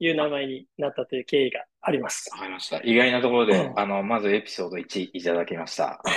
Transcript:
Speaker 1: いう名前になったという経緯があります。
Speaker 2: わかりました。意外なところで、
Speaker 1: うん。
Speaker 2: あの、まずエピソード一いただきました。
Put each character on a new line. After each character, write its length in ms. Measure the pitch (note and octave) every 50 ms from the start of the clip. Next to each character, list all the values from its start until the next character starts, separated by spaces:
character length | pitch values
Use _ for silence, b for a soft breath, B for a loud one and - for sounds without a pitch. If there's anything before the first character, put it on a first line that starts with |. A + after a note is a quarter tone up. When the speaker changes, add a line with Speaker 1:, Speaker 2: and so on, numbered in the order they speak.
Speaker 1:
い 100 | F3 E3
う 60 | D#3+
名 120 | D#3 D3+ D3
前 180 | D3 C#3 C#3
に 200 | C3+ C3 C3+ - _ _ -
な 100 | D3 C#3
っ 60 | -
た 100 | - B2+
と 80 | - -
い 60 | B2+
う 40 | A#2+
経 220 | - - C#3+ C3
緯 40 | B2
が 140 | - - - - _ _
あ 120 | - -
り 80 | D3 C3
ま 100 | - -
す。 180 | - - - -
Speaker 2:
わ 80 | - -
か 60 | G2
り 60 | F#2+
ま 60 | F#2 F2+
し 120 | - -
た。 100 | - -
意 140 | - A#2 A2+
外 160 | A#2 B2 B2+
な 100 | B2 B2
と 60 | B2 A#2+
こ 100 | A#2+ A#2+
ろ 80 | A#2
で、 60 | G#2+
Speaker 1:
う 200 | G2 F#2 - C3
ん。 60 | B2 G#2
Speaker 2:
あ 80 | G#2
の、 160 | G2 G2 G2
ま 180 | G2 G#2 A#2 A2+
ず 140 | G#2 G2+ G2+
エ 80 | A2
ピ 80 | - -
ソ 160 | - - F#2
ー 40 | F2
ド 80 | F2 F2
一 320 | D#2+ - - G2+ F2+ -
い 100 | - F#2+
た 120 | E2 F2 F2
だ 120 | E2+ E2+
き 100 | - F2
ま 100 | E2 D#2+ -
し 80 | -
た。 240 | - D#2 C#2+ - - - - -